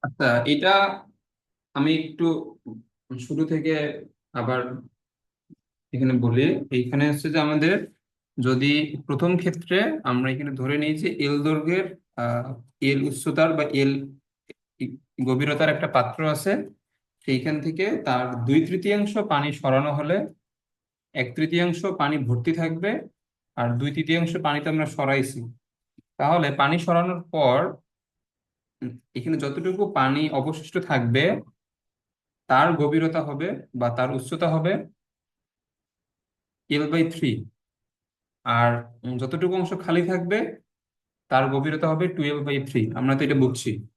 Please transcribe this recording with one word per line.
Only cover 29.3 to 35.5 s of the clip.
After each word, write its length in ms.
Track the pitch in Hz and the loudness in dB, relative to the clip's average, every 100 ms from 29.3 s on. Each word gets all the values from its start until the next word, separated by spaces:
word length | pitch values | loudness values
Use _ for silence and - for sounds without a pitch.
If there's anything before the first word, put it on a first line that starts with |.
| 156 | -2
যতটুকু 400 | 143 139 170 185 202 160 | -2 -4 -4 -2 0 2
পানি 240 | 131 139 156 139 | 2 2 0 -2
অবশিষ্ট 360 | 139 156 - 185 175 | -4 -6 -6 -6 -2
থাকবে 340 | 139 120 120 160 - - _ _ _ _ _ _ _ _ _ _ | 0 2 2 2 0 -6 _ _ _ _ _ _ _ _ _ _
তার 180 | 131 160 156 | 4 4 4
গভীরতা 400 | 147 160 160 160 147 | 2 2 0 -2 -4
হবে 200 | 139 175 170 - 127 | -4 -6 -6 -10 -2
বা 80 | 120 120 | -2 0
তার 120 | 127 139 | -2 -2
উচ্চতা 300 | - 165 170 160 | -6 -2 0 2
হবে 180 | 160 208 - _ _ _ _ _ _ | 0 -2 -4 _ _ _ _ _ _